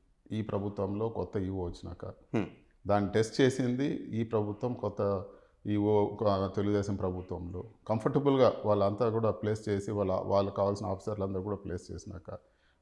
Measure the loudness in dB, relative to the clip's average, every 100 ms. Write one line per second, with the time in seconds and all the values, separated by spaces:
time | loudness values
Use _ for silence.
0 | _ _ -8 -6 -2 -2 -2 -2 -2 -2
1 | -2 -4 -4 -2 -2 -2 -4 -6 -12 -12
2 | -14 -16 _ -4 -4 -8 _ _ 0 2
3 | 4 2 2 4 4 4 0 0 -2 -4
4 | -6 -4 -2 -2 -2 -4 -6 -4 -4 -2
5 | 0 0 -4 -16 _ _ -2 2 4 4
6 | 2 2 2 2 0 0 2 2 0 -2
7 | -2 -4 -6 -8 -8 -10 -12 -10 -2 0
8 | 2 2 4 6 6 4 2 4 4 2
9 | 2 2 0 0 -2 -2 0 -2 0 0
10 | 0 0 2 2 2 2 2 2 -2 -4
11 | -4 -4 -2 -2 -4 -4 -4 -8 -8 -12
12 | -12 -14 -14 -16 _ _ _ _